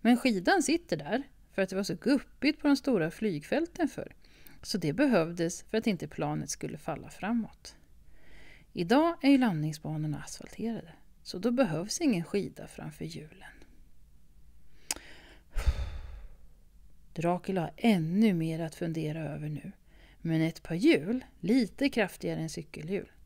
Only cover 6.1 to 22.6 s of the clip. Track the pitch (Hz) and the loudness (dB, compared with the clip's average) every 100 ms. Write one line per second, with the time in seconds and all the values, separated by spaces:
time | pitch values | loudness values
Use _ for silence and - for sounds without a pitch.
6.1 | - 147 151 151 - 156 160 - 156 - | -4 -4 -4 -6 -8 -8 -8 -8 -8 -10
7.1 | - 190 240 214 - - - - - - | -8 -2 -2 -4 -12 -20 -20 -20 -20 -20
8.1 | - - - - - - - 175 262 330 | -18 -16 -16 -18 -20 -14 -6 2 4 4
9.1 | 339 277 277 247 160 151 151 156 156 156 | 4 6 6 6 2 -2 -4 -6 -4 -4
10.1 | 143 147 - - - 220 220 165 - - | -4 -8 -12 -14 -8 -6 -6 -10 -20 -20
11.1 | - - 185 214 240 233 156 202 - 311 | -20 -12 -2 0 2 2 0 -4 0 2
12.1 | 190 170 202 185 - - - 156 151 160 | 2 0 -2 -4 -8 -16 -12 -14 -10 -10
13.1 | 160 151 - - - - - - - - | -10 -16 -18 -20 -20 -20 -20 -20 -20 -20
14.1 | - - - - - - - - - - | -20 -20 -20 -20 -18 -18 -18 -10 -10 -10
15.1 | - - - - - - - - - - | -20 -20 -20 -6 0 0 0 -4 -6 -10
16.1 | - - - - - - - - - - | -12 -14 -16 -20 -20 -20 -20 -20 -20 -14
17.1 | - 170 175 - 190 156 - 233 196 160 | -4 0 0 -2 -2 -4 2 4 4 2
18.1 | 185 220 175 160 160 165 - 170 160 151 | 4 4 4 0 -2 -6 -4 -4 -2 -4
19.1 | 156 151 147 151 147 190 - _ - - | -4 -6 -6 -8 -8 -10 -18 _ -20 -20
20.1 | - 165 160 160 - - 165 269 240 160 | -8 0 2 2 -2 -6 2 4 4 2
21.1 | 247 - - 170 262 220 - 277 247 190 | -4 -6 -8 2 2 2 0 0 2 0
22.1 | - 175 160 160 165 | -2 -4 -4 -6 -8